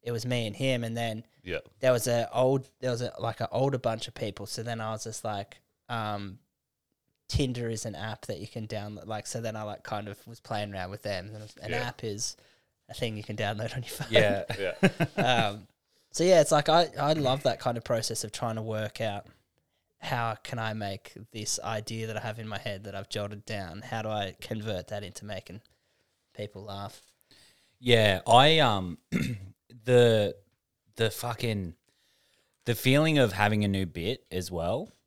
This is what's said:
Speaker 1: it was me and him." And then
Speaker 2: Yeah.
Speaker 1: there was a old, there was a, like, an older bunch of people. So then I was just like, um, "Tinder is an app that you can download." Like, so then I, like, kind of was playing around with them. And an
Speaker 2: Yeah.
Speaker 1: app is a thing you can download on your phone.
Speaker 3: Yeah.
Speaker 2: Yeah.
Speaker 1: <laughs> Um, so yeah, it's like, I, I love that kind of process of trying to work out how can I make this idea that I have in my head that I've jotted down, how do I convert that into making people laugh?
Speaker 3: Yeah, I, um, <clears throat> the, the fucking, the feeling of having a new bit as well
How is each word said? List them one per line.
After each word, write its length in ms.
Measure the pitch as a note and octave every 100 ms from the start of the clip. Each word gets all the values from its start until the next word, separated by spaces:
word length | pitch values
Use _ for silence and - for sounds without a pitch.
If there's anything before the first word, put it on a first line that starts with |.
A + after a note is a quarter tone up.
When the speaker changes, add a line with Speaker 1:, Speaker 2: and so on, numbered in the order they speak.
Speaker 1:
it 80 | A#2
was 140 | A#2+ B2
me 200 | B2 A2+
and 100 | F#2+
him." 260 | C3+ B2
And 120 | A#2 A2+
then 280 | A#2 A2 - _
Speaker 2:
Yeah. 160 | F2+ E2 - _
Speaker 1:
there 120 | C3
was 140 | B2 A#2
a 200 | A#2 A#2
old, 360 | - B2+ C3+ - _
there 100 | B2+
was 120 | A#2
a, 100 | A#2+ -
like, 200 | A#2 A2
an 60 | A2+
older 260 | G#2+ C#3 C3+
bunch 280 | A#2+ A2+ -
of 60 |
people. 320 | - A2 G2 G2+
So 160 | -
then 160 | A#2 A2+
I 100 | A2
was 140 | A2
just 200 | A2+ A2
like, 340 | A2+ G2+ G2+ - _ _ _
um, 500 | A#2+ G#2+ G#2 G2 F#2+ _ _ _ _ _ _ _ _ _
"Tinder 400 | - C3+ B2 A#2
is 160 | A2+ A#2+
an 80 | F2
app 300 | G#2+ G#2+ -
that 120 | G2
you 80 | G2+
can 180 | A#2+ A2
download." 380 | G#2+ G#2 G#2 G2
Like, 200 | G#2+ -
so 140 | A#2+
then 160 | A2+ G#2+
I, 60 |
like, 200 | G#2+ G#2
kind 260 | - G#2+ G#2
of 160 | G2+ -
was 120 | A#2
playing 320 | - A2 G#2
around 160 | G2 F2+
with 120 | G2+
them. 280 | G#2 G2 F#2+
And 160 | G#2+ G#2+ -
an 80 | G#2
Speaker 2:
Yeah. 60 | A#2+ B2
Speaker 1:
app 160 | -
is 320 | A2+ G2+ B2 - _ _ _ _ _
a 60 |
thing 220 | - A#2+ G#2+
you 80 |
can 120 | G#2 G#2+
download 380 | G#2 G#2 A#2
on 80 | C3
your 80 | A#2+
phone. 160 | - C#3
Speaker 3:
Yeah. 340 | A2+ G#2 G2+ - G2+
Speaker 2:
Yeah. 160 | F#2+ - F#3+ - E3 -
Speaker 1:
<laughs> 320 | B2 B2 A2
Um, 160 | G#2+ F#2 _ _ _ _
so 100 | -
yeah, 180 | F3 F3+
it's 120 | D3
like, 160 | D3+ C#3+
I, 200 | D#3+ E3+ -
I 140 | C#3+
love 280 | D#3 C3+ C3+
that 160 | C3+ A2+
kind 180 | B2+ A#2+
of 60 |
process 400 | - A#2 G#2+ A2
of 80 | A2
trying 240 | - A#2+ A2
to 60 |
work 380 | A2 A2 G#2+ -
out 260 | A2+ G2+ - _ _ _ _ _ _ _
how 360 | - B2+ A#2 A2
can 140 | - B2
I 120 | A2
make 420 | A2 G2+ G2 - - G#2+
this 260 | A2+ G#2 -
idea 420 | F#2+ A2 A2 A2+ A2
that 100 | A2
I 40 |
have 180 | A2+ G#2+
in 80 | A2
my 120 | G2+
head 260 | - G2
that 100 | G#2
I've 140 | G2 G2
jotted 360 | G#2+ G2+ G#2
down, 380 | - G#2+ F#2 E2+
how 200 | - A2+
do 60 | A2
I 280 | G#2+ G2 F#2
convert 460 | - A2 G#2+ F#2+ F2
that 140 | G#2
into 220 | G2 -
making 380 | G#2 G2 - - _ _ _ _ _ _ _
people 300 | - G#2 G2
laugh? 400 | G#2 G2 G2+ - _ _ _ _ _ _ _ _
Speaker 3:
Yeah, 400 | B2 A#2 G#2+ F#2 -
I, 340 | A#2 C#3+ D#3+
um, 380 | C3 G#2 F2+ E2+ _
<clears throat> 720 | F3 - A2+ G2 - _ B2
the, 500 | A2+ B2 A#2+ A2 G2+ - _ _ _ _ _ -
the 140 | A2+
fucking, 640 | - A#2+ A2+ A#2+ G#2 F2+ D#2+ _ _ _ _ _ _ _ _
the 100 | -
feeling 440 | A2+ C3 C#3 D#3+ D3+
of 140 | B2
having 320 | G#2 G#2 G#2+
a 40 | G#2
new 180 | G2 F#2
bit 380 | E2+ F2 C3 _
as 200 | F#2 F2+
well 400 | F2 E2+ A#2 G#3+ _